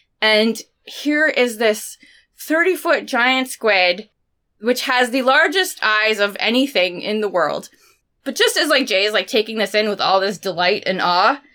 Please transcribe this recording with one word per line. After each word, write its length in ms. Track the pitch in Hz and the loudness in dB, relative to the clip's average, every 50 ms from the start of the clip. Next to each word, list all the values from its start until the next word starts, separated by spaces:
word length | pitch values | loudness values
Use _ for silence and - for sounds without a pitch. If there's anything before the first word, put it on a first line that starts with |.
| _ _ _ - | _ _ _ -2
And 420 | - 220 214 214 220 226 214 - - _ _ _ _ | 0 2 4 4 2 2 0 -4 -8 _ _ _ _
here 440 | - - - - 285 294 302 311 302 | -20 -14 -8 -4 -2 0 2 2 2
is 300 | - - 247 247 220 214 | 2 2 0 0 0 0
this 400 | 233 220 - - - - - - - _ _ _ _ _ _ - | 0 0 0 0 -4 -14 -16 -18 -20 _ _ _ _ _ _ -14
thirty-foot 680 | - - 302 330 339 381 359 294 - 339 302 233 - | -6 -2 -2 0 2 0 -2 -2 0 0 -2 -2 -2
giant 420 | - 262 233 240 254 262 262 262 254 | -4 -2 0 0 0 0 0 -2 -4
squid, 640 | - - - 220 202 190 180 180 180 190 214 _ _ _ _ _ _ _ _ _ _ - | -6 -4 0 2 2 4 2 2 0 -2 -6 _ _ _ _ _ _ _ _ _ _ -6
which 220 | 208 233 247 247 - | -2 -2 -2 -2 0
has 280 | 277 254 247 247 233 | -2 0 0 0 0
the 100 | 226 269 | 0 0
largest 580 | 247 254 269 302 330 370 294 381 370 359 - - | 2 4 4 4 4 2 2 0 -2 -2 -4 -4
eyes 380 | - 214 214 214 214 220 220 202 | -2 0 2 2 2 2 2 2
of 160 | 202 202 190 - | 0 -2 -2 -2
anything 640 | - 214 226 254 269 277 - 190 180 185 175 175 | -2 0 2 2 2 2 2 0 0 0 -2 -6
in 200 | - 190 214 220 | -6 -4 -4 -2
the 80 | 214 196 | -2 -2
world. 400 | - 180 156 147 143 - - - _ _ _ _ _ _ _ _ _ _ - | 0 0 0 0 -2 -4 -8 -12 _ _ _ _ _ _ _ _ _ _ -10
But 100 | 277 262 | -8 -2
just 220 | - 466 466 - 359 | 0 0 0 0 0
as, 100 | 349 302 | 0 2
like, 200 | 311 262 269 262 | 2 0 0 0
Jay 180 | 208 190 196 | 0 0 0
is, 80 | 214 214 | 0 0
like, 140 | 214 190 - | -2 -2 0
taking 320 | - 226 214 220 220 220 | 0 -2 -2 0 -2 -4
this 140 | 208 202 - | -4 0 0
in 140 | 214 214 214 | 0 0 0
with 140 | 208 - | -2 -2
all 180 | - 160 190 196 | 0 2 2 2
this 180 | 190 196 202 160 | 2 0 -4 -6
delight 460 | - 190 170 165 180 180 208 - - | -6 -6 -4 0 0 0 0 0 -2
and 160 | - 190 185 | -4 -4 -2
awe, 400 | - 175 175 180 196 233 285 285 - _ _ | 0 0 2 4 4 2 2 0 -6 _ _